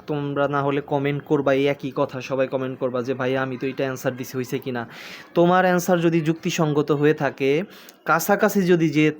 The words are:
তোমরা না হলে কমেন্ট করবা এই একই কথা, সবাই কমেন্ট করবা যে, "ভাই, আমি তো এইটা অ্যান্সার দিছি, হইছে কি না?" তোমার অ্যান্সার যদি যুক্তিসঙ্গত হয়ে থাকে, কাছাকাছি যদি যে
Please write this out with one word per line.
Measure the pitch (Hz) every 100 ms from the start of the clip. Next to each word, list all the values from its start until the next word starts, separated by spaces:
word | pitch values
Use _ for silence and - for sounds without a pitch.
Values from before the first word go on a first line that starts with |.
| -
তোমরা | 147 143 143 139
না | 143
হলে | 143 139
কমেন্ট | - 143 139 143
করবা | - 151 139
এই | 135 143
একই | 135 139 147
কথা, | 139 131
সবাই | - 135 131
কমেন্ট | 131 131 127
করবা | 131 123
যে, | 123
"ভাই, | 127 131 135
আমি | 131 123
তো | 135
এইটা | 135
অ্যান্সার | 135 131 139 127
দিছি, | 120 131
হইছে | 123 135
কি | 135
না?" | 123 117 - - - -
তোমার | - 175 185
অ্যান্সার | 185 180 175 175
যদি | 170 170
যুক্তিসঙ্গত | 156 160 180 170 156 147 147
হয়ে | 143 147
থাকে, | 151 139 - 135 147 202 - - -
কাছাকাছি | - 160 180 202 214 202
যদি | 180 175 165
যে | 147 151